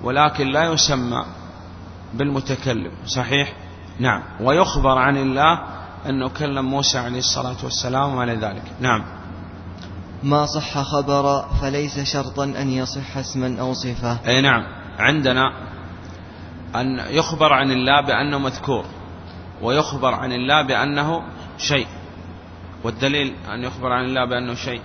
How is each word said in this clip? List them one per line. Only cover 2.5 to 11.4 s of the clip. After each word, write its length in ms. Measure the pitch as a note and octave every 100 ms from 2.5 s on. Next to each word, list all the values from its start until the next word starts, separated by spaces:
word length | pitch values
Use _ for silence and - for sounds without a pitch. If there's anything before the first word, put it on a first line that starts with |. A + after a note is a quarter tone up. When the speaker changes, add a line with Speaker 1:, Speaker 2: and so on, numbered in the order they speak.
| C3 C3+ A2+ F2 - A#2
Speaker 1:
صحيح؟ 480 | C3 A#2 C#3 C#3+ - - - - -
نعم. 240 | B2+ G2+ - -
ويخبر 560 | A#2 D3+ F3+ - C3+ C3
عن 200 | C3 C#3
الله 420 | C3+ C3 D3+ E3+ - - - - D3+
أنه 200 | C3+ B2+
كلم 360 | - D3+ C#3 C3
موسى 320 | C#3 C#3 C3+
عليه 220 | A#2+ B2
الصلاة 360 | B2+ - B2+ B2+
والسلام 500 | C3+ - B2+ C3 C#3+
وما 100 | C3
إلى 100 | B2
ذلك. 300 | A2+ G#2+ F#2+ - -
نعم. 260 | B2+ A2+ G#2 - - - - - - - - - - -
Speaker 2:
ما 220 | C#3 D3 D3
صح 360 | D#3 D3 D3
خبرا 680 | C#3 C#3+ C#3 C#3+ C#3 C#3